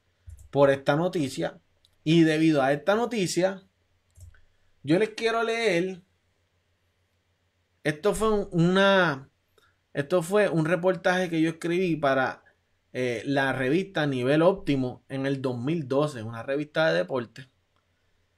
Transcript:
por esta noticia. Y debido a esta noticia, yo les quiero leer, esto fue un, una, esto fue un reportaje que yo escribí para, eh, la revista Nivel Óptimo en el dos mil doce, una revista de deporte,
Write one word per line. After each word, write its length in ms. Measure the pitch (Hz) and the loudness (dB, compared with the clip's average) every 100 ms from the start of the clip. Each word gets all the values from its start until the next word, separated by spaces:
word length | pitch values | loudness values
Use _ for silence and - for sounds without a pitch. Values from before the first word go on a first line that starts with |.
| _ _ - - - | _ _ -20 -20 -4
por 200 | 139 139 | 2 4
esta 260 | 135 147 147 | 4 0 0
noticia. 640 | 180 180 135 165 165 - _ _ _ _ | 0 -2 -4 -4 -8 -10 _ _ _ _
Y 220 | 156 165 | 2 4
debido 380 | 160 156 160 147 | 4 4 2 2
a 100 | 135 | 2
esta 240 | 147 196 214 | 0 0 0
noticia, 680 | 233 233 170 170 190 190 _ _ _ _ _ - - - _ _ _ _ | 0 -2 -2 0 -2 -4 _ _ _ _ _ -20 -20 -20 _ _ _ _
yo 180 | 135 180 | 0 0
les 100 | 214 | 0
quiero 320 | - 226 226 | -2 -2 -2
leer, 640 | 226 226 220 170 185 180 _ _ _ _ _ _ _ _ _ _ _ _ _ _ _ _ _ _ | -2 -2 0 0 -2 -8 _ _ _ _ _ _ _ _ _ _ _ _ _ _ _ _ _ _
esto 320 | 160 151 202 | -6 -2 0
fue 180 | 185 185 | 0 0
un, 160 | 180 196 | 0 0
una, 760 | 170 170 190 196 196 165 135 135 _ _ _ _ _ _ | 2 4 4 4 4 2 -2 -10 _ _ _ _ _ _
esto 300 | 139 135 180 | -8 0 0
fue 260 | 165 208 180 | 2 2 2
un 160 | 160 | 2
reportaje 640 | 156 175 185 180 185 180 175 | 0 0 0 0 0 0 0
que 120 | 160 | 0
yo 80 | 160 | -2
escribí 460 | 160 170 175 185 151 | -2 -4 -2 -2 0
para, 480 | 139 131 120 - _ _ _ _ _ | 2 2 0 -4 _ _ _ _ _
eh, 300 | 123 123 117 139 | -6 -4 -4 -2
la 260 | 139 135 | -2 0
revista 540 | 127 131 175 - 160 147 | -2 0 0 -2 -2 -2
Nivel 360 | 131 123 156 | 0 0 4
Óptimo 640 | 262 170 - 135 127 - - | 4 2 -2 -2 -2 -8 -12
en 180 | 135 135 | -6 -4
el 160 | 135 | -4
dos 160 | 131 120 | -6 -4
mil 300 | 131 170 123 | -4 -4 -2
doce, 340 | 135 147 127 | -2 -2 -4
una 220 | 107 117 | -12 -10
revista 420 | 123 143 151 160 160 | -6 -6 -4 -2 0
de 120 | 165 | 0
deporte, 520 | 185 131 113 - - _ _ _ _ _ _ _ _ | -2 -6 -8 -14 -20 _ _ _ _ _ _ _ _